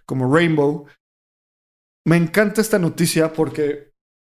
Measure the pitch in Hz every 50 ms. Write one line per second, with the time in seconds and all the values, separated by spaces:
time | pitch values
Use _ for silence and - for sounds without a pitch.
0 | _ - 127 131 127 127 139 165 175 170 160 151 143 143 151 160 - - - _
1 | _ _ _ _ _ _ _ _ _ _ _ _ _ _ _ _ _ _ _ _
2 | _ - 165 175 170 160 - 202 214 208 208 220 208 214 - 202 170 160 - -
3 | 175 160 - 165 156 160 160 - 160 147 127 151 151 143 147 147 - _ _ _
4 | _ _ _ _ _ _